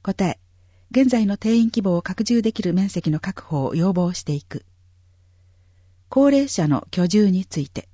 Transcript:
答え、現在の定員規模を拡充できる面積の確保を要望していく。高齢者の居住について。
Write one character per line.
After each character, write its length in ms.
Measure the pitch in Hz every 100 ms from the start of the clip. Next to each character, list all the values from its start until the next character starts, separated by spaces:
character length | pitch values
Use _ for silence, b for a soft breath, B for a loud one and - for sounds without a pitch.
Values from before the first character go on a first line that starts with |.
答 240 | - 190 185
え、 120 | - _ _ _ _ _
現 180 | 254 262
在 160 | 240 202
の 100 | 202
定 220 | 220 233
員 80 | 226
規 160 | 226
模 160 | 196 175
を 40 |
拡 220 | - 185
充 180 | 214 233
で 120 | 220
き 100 | -
る 100 | 180
面 160 | 175 196
積 220 | 175 160
の 80 | 151
確 240 | - -
保 220 | - 151 135
を 100 | 165
要 160 | 180
望 220 | 180 175
し 100 | 180
て 100 | -
い 80 | 143
く。 240 | - 147 _ _ _ _ _ _ _ _ _ _ _ _ _ _ _
高 220 | 269 277
齢 180 | 277 277
者 220 | - 151
の 180 | 139 -
居 160 | - 180
住 220 | 208 208
に 160 | 185 190
つ 140 | 156
い 80 | 139
て。 220 | - -